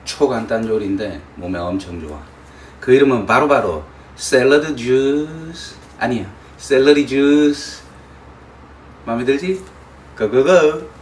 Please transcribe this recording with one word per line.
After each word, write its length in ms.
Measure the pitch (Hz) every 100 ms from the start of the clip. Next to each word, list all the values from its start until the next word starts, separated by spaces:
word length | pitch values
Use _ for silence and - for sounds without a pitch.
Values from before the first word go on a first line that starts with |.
초간단 640 | - - 143 120 110 113 113
요리인데 540 | 110 101 98 104 95 - -
몸에 220 | 90 90
엄청 400 | 87 95 90 87
좋아. 200 | 78 73 71 - - - - -
그 120 | -
이름은 320 | 131 139 123 95
바로바로 600 | 120 147 139 101 78 78 - - -
샐러드 580 | - 135 127 147 156 135
주스. 1000 | 120 131 135 143 156 160 160 170 - - - -
아니야, 320 | 127 117 95 - - -
샐러리 500 | - 131 135 147 131
주스. 760 | 135 143 147 147 143 - - - - - - - - - - - - - - -
마음에 180 | 117
들지? 400 | 123 139 180 190 - - - - - -
고고고. 720 | 110 120 139 185 151 151 - -